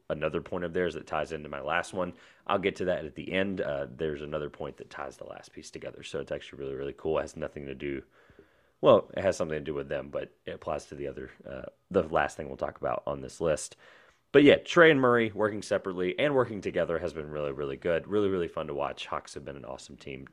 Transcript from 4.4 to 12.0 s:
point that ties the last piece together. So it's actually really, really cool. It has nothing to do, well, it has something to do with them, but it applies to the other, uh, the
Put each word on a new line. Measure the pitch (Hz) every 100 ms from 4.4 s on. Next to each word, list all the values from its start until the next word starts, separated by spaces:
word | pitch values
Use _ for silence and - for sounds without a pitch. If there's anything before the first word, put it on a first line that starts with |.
| 73
point | - 73 65
that | -
ties | - 69 65
the | -
last | - -
piece | - 80
together. | 78 71 -
So | - 76
it's | 69
actually | 71 - -
really, | 69 67
really | 69 69
cool. | 80 76
It |
has | 71 78
nothing | 73 - 69
to | 67
do, | 71 67 - _ - - - _ _ -
well, | 151 107 - -
it |
has | 95 87
something | 85 76
to |
do | 71
with | 71 69
them, | 71 67
but | 71 73 _ -
it |
applies | 85 - 76 -
to | 69
the | 69
other, | 67 65 - -
uh, | 65 - - -
the | 92